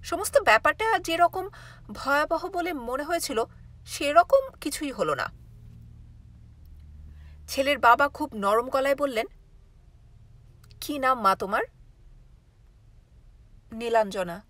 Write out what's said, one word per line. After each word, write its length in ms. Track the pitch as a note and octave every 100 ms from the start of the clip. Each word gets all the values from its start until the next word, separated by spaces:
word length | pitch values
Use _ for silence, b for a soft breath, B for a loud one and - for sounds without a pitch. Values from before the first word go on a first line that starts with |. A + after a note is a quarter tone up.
সমস্ত 340 | - E4+ G4+ C#5+
ব্যাপারটা 600 | F#4 A3 D4+ D4+ A4 G#4+
যেরকম 500 | F4+ E4 F4 F#4 F#4+ B B B -
ভয়াবহ 560 | G#3 C4+ C#4+ D4+ E4 F4+
বলে 260 | F#4 F4
মনে 300 | D4+ A#3 B3+
হয়েছিল, 400 | D4 E4+ - A3 A#3+ b b - -
সেরকম 640 | - C#4+ D4+ F4 C#5 C5+ -
কিছুই 300 | D4+ - D4
হলো 240 | A3+ D#3 C#3
না। 160 | - - - - - - - - - - - - - - - - - - - b b b -
ছেলের 300 | - C4+ C#4+
বাবা 320 | A#3+ A#3 C#4+
খুব 200 | - D4 G#3+
নরম 340 | G3 A3 B3+
গলায় 260 | C4+ C4+ C#4
বললেন, 300 | C#4+ A3 - - - - - - - - - - - - - - - -
"কি 180 | - D4
নাম 220 | C4 B3+
মা 140 | G3 F#3+
তোমার?" 280 | F#3+ A3 A4+ - - - - - - - _ _ - - - - _ - - - - - -
"নীলাঞ্জনা।" 720 | A3+ A#3 A3+ G#3 F#3 F3 E3+